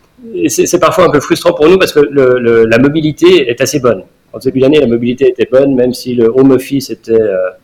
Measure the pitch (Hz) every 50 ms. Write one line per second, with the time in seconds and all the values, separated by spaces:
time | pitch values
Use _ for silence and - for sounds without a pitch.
0 | _ _ _ _ 247 226 185 180 170 139 - 185 - - 175 - 165 151 - 185
1 | 175 147 143 143 - - 165 - - 170 - - 151 175 185 190 175 - - 151
2 | 147 143 139 139 127 127 127 127 120 117 113 113 113 110 113 120 135 143 151 160
3 | 151 151 143 - 165 180 185 165 131 120 117 - 135 - 147 143 123 120 104 95
4 | - - _ _ _ _ - 113 - 131 131 131 131 135 151 151 135 117 117 120
5 | 120 120 123 123 135 127 123 - 107 - 123 131 139 143 135 120 123 127 123 -
6 | - 127 123 120 113 113 120 131 135 135 131 127 131 - 139 139 131 - 113 -
7 | _ - 113 113 110 104 95 92 92 92 - -